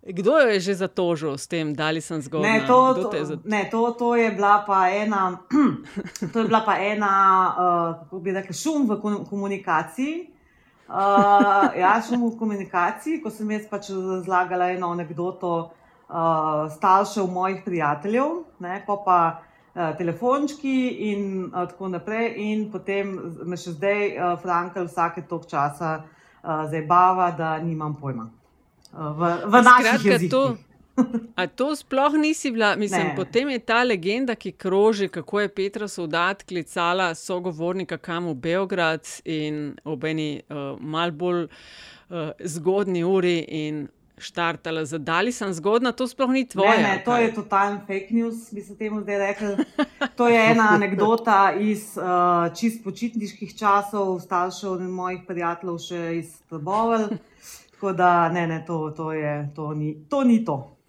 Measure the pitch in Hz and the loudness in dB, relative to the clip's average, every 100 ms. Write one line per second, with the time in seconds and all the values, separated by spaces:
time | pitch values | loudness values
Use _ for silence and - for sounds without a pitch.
0 | - 180 196 311 262 202 180 190 185 - | -8 0 4 6 6 4 0 -2 -2 0
1 | 175 165 156 139 - 170 156 151 156 160 | 0 0 -2 -6 -6 -4 -2 -2 -2 -2
2 | 156 165 - 156 180 220 - 254 262 226 | -4 -8 -4 -2 2 2 6 6 6 4
3 | 190 175 147 151 202 214 190 226 233 233 | 0 -2 -4 -6 -4 -2 -2 0 0 0
4 | 240 240 226 196 202 208 208 196 185 196 | 0 2 2 2 4 4 4 2 4 2
5 | 214 202 185 180 - 269 262 139 - - | 0 0 0 -2 -2 2 2 0 -8 -12
6 | 190 - 180 226 226 226 220 175 196 214 | -10 -8 -6 -2 2 2 2 0 0 0
7 | 208 196 196 190 185 - 180 175 170 165 | 2 4 6 6 4 2 2 2 0 -6
8 | - 185 180 190 190 175 311 302 247 208 | -12 -8 -4 -4 -6 -6 -2 0 0 0
9 | 208 202 - 202 196 196 190 160 165 - | -2 -4 -6 -6 -4 -6 0 0 0 -6
10 | 269 330 359 _ _ _ _ _ _ - | -4 -4 -10 _ _ _ _ _ _ 0
11 | 196 202 202 202 202 202 196 - 185 220 | 4 6 6 6 6 4 2 2 4 4
12 | 226 240 233 226 220 202 185 185 175 - | 2 -2 -2 -2 -4 -4 -4 -2 -2 -2
13 | 311 320 214 208 214 214 214 202 202 190 | -6 -6 -6 -8 -6 -6 -6 -10 -8 -6
14 | 185 185 180 185 180 180 180 180 180 175 | -4 -6 0 0 0 0 0 -2 -4 -6
15 | 165 160 175 185 180 170 165 - _ _ | -8 -6 -6 -4 -2 -2 -4 -14 _ _
16 | _ 170 165 160 156 151 156 151 202 190 | _ -2 2 2 2 0 -2 0 4 4
17 | 208 220 190 180 185 190 196 175 151 147 | 4 -2 -4 -2 -2 -4 -6 -2 0 -2
18 | 190 233 285 339 330 _ 175 190 196 202 | -2 -2 0 -4 -10 _ -10 -10 -4 -4
19 | 196 180 165 165 - _ _ - 165 151 | 2 4 4 -2 -16 _ _ -6 -4 -2
20 | 175 165 247 277 294 294 269 262 254 - | -4 -2 0 0 0 -4 -2 0 0 -2
21 | 214 202 202 190 180 185 175 - 190 175 | -4 -4 -4 -4 -6 -6 -6 -6 -8 -8
22 | 175 220 233 226 208 214 214 196 - 196 | -6 -4 -4 -4 -4 -2 -4 -8 -4 -4
23 | 196 190 175 160 165 175 180 156 196 208 | -4 -8 -10 -10 -10 -8 -10 -4 0 0
24 | 202 - 175 175 180 175 180 185 175 180 | -2 -2 -2 -2 0 -2 -2 -6 -6 -2
25 | 170 175 - 165 160 151 143 143 165 156 | -2 -2 -8 -10 -6 -2 -2 -2 -6 -6
26 | 156 _ _ _ 165 156 156 160 156 175 | -10 _ _ _ -6 -4 -2 -4 2 4
27 | 185 185 180 165 160 156 165 156 151 147 | 4 4 0 0 -4 -2 -4 -4 -6 -6
28 | 139 120 113 - _ _ _ _ - 151 | -6 -8 -10 -18 _ _ _ _ -20 -12
29 | 151 151 170 170 208 233 240 - 220 220 | -10 -2 0 0 4 6 10 8 8 4
30 | 202 185 170 254 269 233 _ _ _ - | 4 4 4 2 0 -2 _ _ _ -2
31 | 247 233 226 - 180 - 269 302 - 262 | 0 -2 -8 -6 -6 -2 -4 -4 -4 2
32 | 285 302 302 311 277 226 214 190 208 185 | 2 2 0 0 -4 0 2 2 0 0
33 | 160 139 135 226 285 247 226 226 254 202 | 0 -2 -2 0 0 -4 0 2 2 0
34 | 170 226 269 220 190 - - 190 214 214 | 0 -2 -2 -4 -8 -6 0 4 4 4
35 | 190 175 - 202 202 202 196 208 208 - | -2 -6 -4 -2 -2 -2 -4 -4 -8 -6
36 | 165 165 175 196 - 180 151 - 175 180 | -4 0 0 -2 -8 -8 -6 -2 0 2
37 | 185 165 - 180 180 156 170 185 180 165 | 0 -2 -6 -4 -4 -4 -4 -2 -6 -8
38 | - 170 175 139 165 175 190 185 165 160 | -6 -4 -4 -4 -2 0 0 0 0 -2
39 | - - - 160 151 151 147 - - 147 | -6 -14 -6 -4 -4 -6 -8 -10 -10 -6
40 | 156 160 151 143 - 147 139 135 151 156 | -4 -2 -4 -6 -10 -10 -10 -10 -8 -4
41 | 170 147 180 175 156 - - - - - | -4 -2 -2 -2 -4 -10 -20 -20 -20 -20
42 | _ 175 156 - 180 160 160 196 196 180 | _ -8 -8 -8 -10 -4 0 0 0 0
43 | 170 190 180 170 - 156 151 151 147 _ | 2 2 2 0 -2 -6 -6 -6 -10 _
44 | _ _ - - 165 160 170 160 151 160 | _ _ -12 -4 -2 -2 -6 -4 -4 -6
45 | 143 165 220 247 202 170 170 226 247 233 | -2 0 0 -2 -4 -2 2 2 2 -2
46 | 254 - 262 262 254 - 196 226 208 190 | -4 -2 0 0 0 4 6 6 4 0
47 | - 240 226 208 - 196 202 202 - 196 | 2 2 2 0 0 2 2 -2 -6 -6
48 | 190 226 233 226 - 208 196 202 220 214 | -2 0 0 -6 -12 -14 -14 -8 -6 -6
49 | 196 202 196 202 208 202 302 - 285 - | -4 -2 0 -2 -4 -2 -4 -2 -4 -2
50 | 269 - 240 233 220 233 214 208 202 190 | -8 2 4 6 6 6 6 6 4 2
51 | 208 226 226 202 196 170 214 208 - 190 | 2 2 4 6 6 4 0 -2 -4 -6
52 | 180 180 180 175 170 170 226 226 190 190 | 0 2 4 4 2 0 -2 -2 -10 -6
53 | 233 226 202 - 208 - 214 202 202 214 | -6 -4 -8 -10 -14 -2 2 2 2 -2
54 | 196 180 - 185 180 180 202 185 185 185 | -2 -2 -2 -2 -2 -4 -6 -6 -6 -6
55 | 180 180 180 175 170 170 185 170 170 175 | -6 -8 -8 -6 -4 -4 -6 -8 -8 -8
56 | 170 170 156 - _ 160 151 208 226 226 | -6 -6 -8 -16 _ -10 -4 0 2 0
57 | 214 214 _ _ - - _ _ 196 185 | 0 -6 _ _ -20 -20 _ _ -4 4
58 | 180 175 165 175 170 165 160 165 156 151 | 4 6 2 0 -2 -4 -4 -4 -4 -6
59 | 156 156 151 147 147 147 151 151 151 156 | -6 -4 -4 -4 -8 -8 -6 -4 -6 -8
60 | - 285 262 226 226 139 - _ | -4 2 4 4 2 -6 -8 _